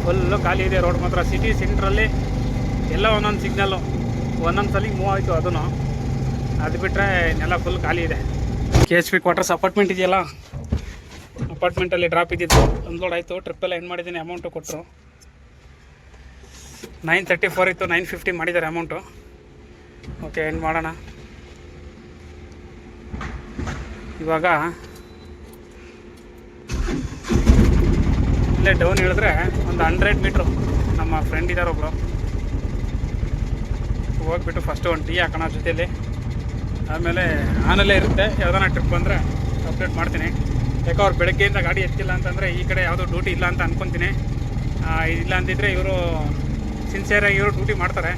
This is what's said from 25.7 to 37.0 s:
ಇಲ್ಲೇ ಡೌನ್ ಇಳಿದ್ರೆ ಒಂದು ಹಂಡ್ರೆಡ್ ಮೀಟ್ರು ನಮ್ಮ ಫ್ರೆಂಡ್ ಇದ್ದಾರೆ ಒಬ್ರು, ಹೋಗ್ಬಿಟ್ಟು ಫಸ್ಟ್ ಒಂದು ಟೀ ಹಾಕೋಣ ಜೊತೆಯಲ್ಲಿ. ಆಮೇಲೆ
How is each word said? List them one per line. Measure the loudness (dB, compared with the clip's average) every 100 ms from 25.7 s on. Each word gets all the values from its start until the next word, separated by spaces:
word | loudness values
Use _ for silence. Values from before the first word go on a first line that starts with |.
| -20 -20 -20 -20 -20 -20 -20 -20 -20 -8 -4 -2 -2 -4 -8 0 4 8 8 8 6 4 4 4 4 2 2 2 4
ಇಲ್ಲೇ | 4
ಡೌನ್ | 6 4 4 4
ಇಳಿದ್ರೆ | 4 2 2 0 0 0
ಒಂದು | 2
ಹಂಡ್ರೆಡ್ | 2 4 4 4 2
ಮೀಟ್ರು | 2 2 0 0 0 2 2
ನಮ್ಮ | 2 0 0
ಫ್ರೆಂಡ್ | -2 0
ಇದ್ದಾರೆ | 0 0
ಒಬ್ರು, | 0 -2 -2 -4 -2 -4 -4 -4 -4 -4 -4 -4 -4 -4 -2 -2 -2 -2 -4 -4 -4 -4 -4 -2 -4 -2
ಹೋಗ್ಬಿಟ್ಟು | -2 -4 -4
ಫಸ್ಟ್ | -4 -2 -2
ಒಂದು | -2 -2
ಟೀ | 0
ಹಾಕೋಣ | 0 0 -4
ಜೊತೆಯಲ್ಲಿ. | -2 -2 -2 -2 -4 -6 -6 -4 -4 -4 -6 -4 -4 -4
ಆಮೇಲೆ | -2